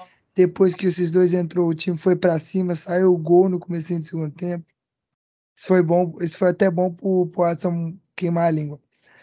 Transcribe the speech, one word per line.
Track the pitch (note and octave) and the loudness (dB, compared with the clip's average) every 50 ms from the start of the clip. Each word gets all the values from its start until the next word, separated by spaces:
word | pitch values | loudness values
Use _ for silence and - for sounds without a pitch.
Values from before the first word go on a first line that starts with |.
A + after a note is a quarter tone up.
| F#3 _ _ _ _ _ - | -20 _ _ _ _ _ 2
Depois | F#3+ F#3 F3+ F3+ - F#3+ F#3 F3+ | 2 2 2 4 2 2 2 2
que | - F#3+ | 0 -2
esses | F#3 E3 F#3 F3+ E3 | -4 -2 -2 -4 0
dois | E3 F#3 F#3 F3 F3+ | 2 2 2 2 2
entrou, | F3+ E3+ D#3+ - F3 F3 E3 | 0 -2 -2 -2 -2 0 0
o | D#3+ | -2
time | D#3+ - F#3 F3 D#3 | -4 -4 -6 -6 -2
foi | - F#3+ F3+ | 0 0 0
pra | F3 F#3 F3 E3 D3+ | 2 2 0 0 0
cima, | - - - F#3+ F#3 F3+ F3 | -4 -6 -4 -4 -2 -2 -4
saiu | D3+ - - F3 F#3 F#3+ F#3 | -6 -6 -4 -2 2 4 4
o | F3+ E3 | 2 2
gol | D#3 D#3+ F3 F3 F#3+ F#3+ | 2 4 6 6 6 4
no | F3+ E3 | 2 -4
comecinho | - - E3+ E3+ D#3 F3 F3 E3+ | -6 -6 -8 -8 -6 -6 -6 -6
do | D#3 | -6
segundo | - E3 E3 D#3 D3 | -8 -8 -6 -6 -8
tempo. | C#3+ - F3+ F3 F3 E3+ D#3+ _ _ _ _ _ _ _ _ _ _ _ _ _ _ _ _ _ _ | -8 -8 -8 -8 -8 -8 -10 _ _ _ _ _ _ _ _ _ _ _ _ _ _ _ _ _ _
Isso | - - | -16 -2
foi | - F#3 F3+ | 2 2 4
bom, | E3+ D#3 F3 F3+ F3+ E3+ - - | 4 4 2 2 0 0 -4 -6
isso | F3 D#3+ - - | -8 -8 -4 0
foi | F#3+ F3+ | 0 0
até | F3 - D3+ F#3+ | 2 2 0 0
bom | E3 F3 F3+ F#3 | 2 0 -2 -2
pro, | F3 - - G3 F#3 F#3 F3+ | -4 -6 -4 0 0 0 0
pro | E3+ - F#3 | 0 0 -2
Watson | F3 E3+ E3+ - - F3+ E3+ E3+ E3 E3 F#3 - _ _ - | 0 0 -2 -2 -4 -4 -4 -4 -6 -8 -10 -12 _ _ -10
queimar | - F#3 E3+ E3+ E3+ E3+ | -6 -4 -2 0 0 0
a | E3 | 0
língua. | D#3+ D#3 D3+ D3 D3 - _ _ _ _ _ _ _ _ | 0 -2 -4 -8 -12 -14 _ _ _ _ _ _ _ _